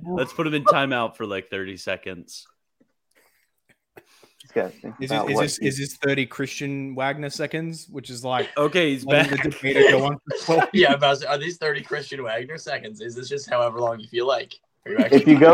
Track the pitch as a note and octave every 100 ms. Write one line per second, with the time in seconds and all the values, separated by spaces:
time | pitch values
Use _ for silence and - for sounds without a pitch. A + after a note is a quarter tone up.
0 | E3 F3+ C3 - D#3+ D3+ C#3 E3 C#3 B2+
1 | A2+ - A2 G2 - G2 F#2+ F#2 - F#2
2 | - F2+ - - - _ _ _ _ _
3 | _ _ _ _ _ _ _ _ _ _
4 | _ _ _ _ - A#2 F#2 - A#2 A2
5 | C3 - - C3+ - - C#3 C3 C#3 -
6 | C#3 C#3 B2+ - C3+ - C#3+ C#3 C3+ C3
7 | C3+ D3 D3 - D3 D#3+ E3 D#3+ - C#3+
8 | C3 B2 B2+ B2+ A#2+ - D3 D#3 D#3+ C3+
9 | C3+ C#3+ D3+ C#3 D3 - C3 C3+ C3+ C3
10 | C3+ C#3+ - - - E3 - G3 D#3 C#3+
11 | C#3+ C#3 C#3 C#3+ D#3 E3+ D#3 D3 - D3
12 | C#3 C3+ A#2+ A2+ C3 D#3+ D#3 C3+ A2 G#2+
13 | A#2 A#2 B2+ C#3+ - B2 A#2+ A#2 A#2+ A2+
14 | A2 A#2+ B2 B2 - - _ _ - -
15 | - C#3 D#3 D3 D#3+